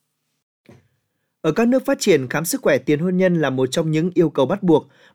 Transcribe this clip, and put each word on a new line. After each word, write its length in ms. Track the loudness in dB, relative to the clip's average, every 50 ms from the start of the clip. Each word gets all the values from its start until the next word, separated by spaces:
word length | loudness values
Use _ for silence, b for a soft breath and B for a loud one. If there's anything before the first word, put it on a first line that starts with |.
| _ _ _ _ _ _ _ _ _ _ _ _ _ -20 -20 -20 _ _ _ _ _ _ _ _ _ _ _ _
Ở 100 | -4 -4
các 160 | 0 0 2
nước 180 | 2 2 0 0
phát 140 | -2 -4 -2
triển, 280 | 2 2 2 2 2 -2
khám 160 | -4 -6 -4
sức 160 | -4 -6 -2
khỏe 160 | 0 0 0
tiền 220 | 0 0 0 -2 0
hôn 180 | 0 -2 0
nhân 180 | 0 2 2 2
là 140 | 0 0 -2
một 220 | 0 -2 -2 -2
trong 200 | -2 -4 -2 -2
những 200 | -2 -2 -2 -2 0
yêu 160 | 2 0 2
cầu 160 | 2 0 0
bắt 180 | 0 0 -2 2
buộc, 240 | 2 2 2 2 b b b b b